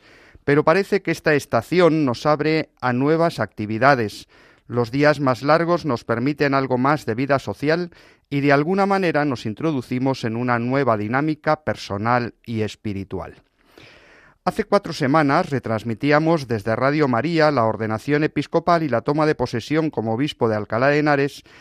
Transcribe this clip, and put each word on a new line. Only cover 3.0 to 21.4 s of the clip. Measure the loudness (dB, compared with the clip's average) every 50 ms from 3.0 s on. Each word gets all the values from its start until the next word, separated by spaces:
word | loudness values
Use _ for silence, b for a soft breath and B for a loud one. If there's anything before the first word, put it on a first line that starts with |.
| 2 2 2 2 2 0 0 -2
actividades. | -6 -6 -4 -8 -8 -6 -2 2 4 4 4 4 2 -4 -4 -10 -18 b b b b b b b b
Los | _ -2 -2 -2 -2
días | 0 2 2 2 2 2
más | 0 -2 -2 -2 0
largos | 2 2 2 2 0 0 -2 0
nos | -2 -4 -4 -2
permiten | -4 -4 -2 -2 -4 -2 0 0 0 0
algo | 0 0 0 -2 0
más | 2 2 0 0 -2
de | -4 -4
vida | -4 0 0 0 0
social | 0 -4 -8 -4 -2 -2 0 0 -2 -6 b b b b b b b b
y | -4 0
de | 2 4
alguna | 4 4 4 2 0 0 2
manera | 2 2 0 0 0 0 0 0
nos | -2 -4 -4 -6
introducimos | -8 -8 -4 -4 -4 -4 -4 -4 -4 -4 -2 0 -2 -2 -2 -4
en | -6 -4
una | -4 -2 -2 -2 -2
nueva | 0 -2 0 0 2 2 0
dinámica | 0 0 -2 -2 -2 0 -2 -4 -4 _ -2 -2 -2 _
personal | -6 -6 -6 -6 -8 -6 -4 0 0 0 0 0 -4 -8 _ _
y | -8 -4 -4 -4
espiritual. | -4 -6 -8 _ -8 -8 -8 -8 -8 -8 -10 -10 -10 -14 -20 _ _ _ B B B B B B B B B B B B B B B B B _
Hace | -6 -4 -4 -4
cuatro | 0 0 0 0 -2 -6
semanas | -4 -2 2 2 2 2 4 2 0 0 -2
retransmitíamos | -4 -6 -4 -2 -4 -4 -4 -6 -6 -4 0 2 2 4 4 2 0 0 0 -2
desde | -4 -4 -2 -2 -2
Radio | 0 0 0 0 2 0 0
María | 0 0 -2 -2 0 2 2 2
la | 4 2 0
ordenación | 0 0 -2 -4 -4 -4 -6 -2 -2 0 0 0
episcopal | 0 -2 -4 -6 -2 -2 -2 2 2 2 2 2
y | 0
la | -2 -2 0
toma | 0 0 2 2
de | 2 2
posesión | 0 -2 -4 -4 -6 -4 -2 -2 -2 -2 -2
como | -2 -4 -4 -2 -2
obispo | -2 -2 -4 -2 -2 -2 0
de | 0
Alcalá | -2 -4 -4 -2 0 2 2
de | 2 2
Henares | 2 2 2 2 0 -2 -4 -10